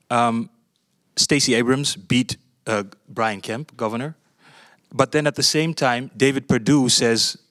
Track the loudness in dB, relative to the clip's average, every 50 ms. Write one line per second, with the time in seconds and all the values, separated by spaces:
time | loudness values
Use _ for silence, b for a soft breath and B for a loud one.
0 | _ -2 0 0 2 2 0 -2 -6 -8 _ _ _ _ _ _ _ _ _ _
1 | _ _ _ -2 0 0 0 0 2 2 2 2 2 2 0 0 0 -4 -6 -8
2 | -4 -2 0 0 0 -2 -6 -10 _ _ _ _ _ -4 -4 -4 -4 -6 -12 _
3 | _ -12 -6 -4 -4 -4 -4 -6 -8 -10 -10 -10 -10 -14 -10 -8 -6 -6 -4 -6
4 | -8 -8 -12 -14 b b b b b b b b b b b b b _ -2 -2
5 | 0 0 0 0 0 0 0 0 0 0 2 0 0 0 -2 0 0 0 0 -2
6 | -4 -10 -2 2 2 2 2 0 0 0 0 0 2 2 4 4 4 2 2 2
7 | 2 2 2 2 0 -2 -4 -8 _ _